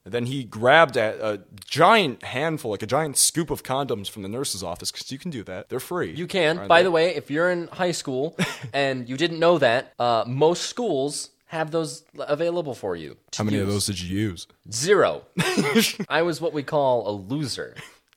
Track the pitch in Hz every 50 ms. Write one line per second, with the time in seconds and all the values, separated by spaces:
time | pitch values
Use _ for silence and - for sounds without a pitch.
0 | - 95 101 120 120 120 135 143 123 101 - 107 113 127 143 165 165 135 107 127
1 | 110 107 101 - 110 107 104 101 - - - - - - - 131 165 190 226 220
2 | 190 139 113 - - - - 127 151 165 160 143 - 117 101 92 110 104 123 147
3 | 160 151 127 - - - - 151 170 - 143 - - - 131 139 147 123 123 104
4 | 98 - - 110 95 98 107 123 143 - - 95 92 87 85 95 110 - - -
5 | - - 131 143 - 180 147 117 90 - 92 95 - - 113 131 - - 175 175
6 | 139 87 78 151 180 - - 190 165 151 165 180 - 196 175 170 180 190 170 160
7 | 165 185 160 147 - - 143 156 170 180 180 175 170 - - - 185 180 160 -
8 | - 147 131 127 139 165 - - 185 - - - - 120 - 139 139 135 131 127
9 | 120 117 131 131 170 165 165 160 165 170 180 156 139 120 113 131 135 - _ -
10 | 120 120 117 113 104 117 127 135 151 160 175 170 - - - - 247 220 160 131
11 | 131 147 147 - - - _ _ _ - - 160 160 156 156 165 160 151 - -
12 | - _ - 143 135 143 147 143 170 170 175 175 165 143 117 - - 98 87 85
13 | 78 67 58 - _ _ - - 104 107 107 104 98 98 101 101 98 - 101 87
14 | 90 87 92 98 110 104 87 82 - - _ _ - 104 107 117 139 180 208 180
15 | 127 92 76 71 - - - 180 160 370 370 - 160 143 - 233 214 - - -
16 | 196 - 143 156 165 175 160 - 160 165 147 151 143 - 160 147 139 131 123 120
17 | 104 107 104 101 92 98 131 156 151 117 - 90 76 - - - - - - _
18 | _ _ _